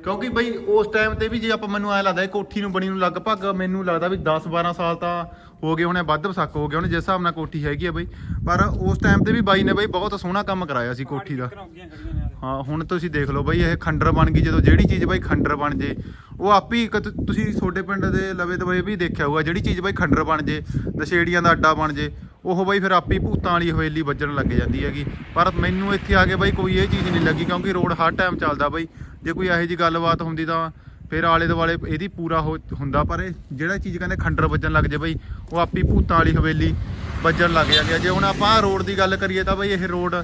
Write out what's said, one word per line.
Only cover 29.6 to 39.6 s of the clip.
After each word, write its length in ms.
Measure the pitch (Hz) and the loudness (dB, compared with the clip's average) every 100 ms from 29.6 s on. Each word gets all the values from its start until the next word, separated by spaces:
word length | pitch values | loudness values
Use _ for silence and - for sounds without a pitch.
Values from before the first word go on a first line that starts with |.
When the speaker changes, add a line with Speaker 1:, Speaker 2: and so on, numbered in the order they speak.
Speaker 1:
ਜਿਹੀ 140 | 170 175 | 0 0
ਗੱਲਬਾਤ 460 | 170 165 165 165 | 0 2 0 0
ਹੁੰਦੀ 220 | 165 160 | -2 -4
ਤਾਂ 260 | 160 165 165 - - - - | -2 -2 -4 -8 -20 -20 -6
ਫਿਰ 140 | 156 | -2
ਆਲੇ 220 | 165 165 165 | 2 4 2
ਦੁਆਲੇ 300 | 170 165 165 - | 2 0 0 -4
ਇਹਦੀ 200 | 156 190 | -4 -6
ਪੂਰਾ 320 | - 165 165 | -6 -2 -2
ਹੋ, 160 | 156 160 - - | -2 -6 -8 -8
ਹੁੰਦਾ। 220 | 139 139 | -2 0
ਪਰ 160 | 147 170 | 0 -2
ਇਹ 120 | 185 165 - | -6 -10 -12
ਜਿਹੜਾ 240 | 131 160 196 | -6 -4 -4
ਚੀਜ਼ 200 | 196 170 | -4 -6
ਕਹਿੰਦੇ 180 | 180 143 | -4 -2
ਖੰਡਰ 300 | 165 156 156 | -2 0 0
ਵੱਜਣ 260 | 156 156 | 0 2
ਲੱਗ 120 | 156 | 2
ਜੇ 120 | 156 147 | 2 0
ਬਈ, 200 | 160 160 - - - | -4 -6 -8 -14 -6
ਉਹ 60 | 165 | -2
ਆਪੇ 240 | 170 190 | 0 0
ਹੀ 60 | 180 | 2
ਭੂਤਾਂ 280 | - - 170 | 4 4 4
ਵਾਲੀ 180 | 165 | 4
ਹਵੇਲੀ 400 | 160 160 156 160 160 - - - - | 4 2 2 0 0 -4 -8 -8 0
ਵੱਜਣ 300 | 165 165 175 | 0 2 4
ਲੱਗ 140 | 165 147 | 4 4
ਜਾਂਦੀ 260 | 151 151 | 2 2
ਆ। 60 | 165 | 0
ਜੇ 100 | 175 | 2
ਹੁਣ 160 | 185 | 2
ਆਪਾਂ 380 | 196 190 208 220 | 2 2 4 4
ਰੋਡ 200 | 202 190 | 4 0
ਦੀ 160 | 190 196 | -2 2
ਗੱਲ 180 | 190 190 | 2 2
ਕਰੀਏ 260 | 196 190 | 0 0
ਤਾਂ 140 | 190 | 0
ਬਈ 120 | 196 | 0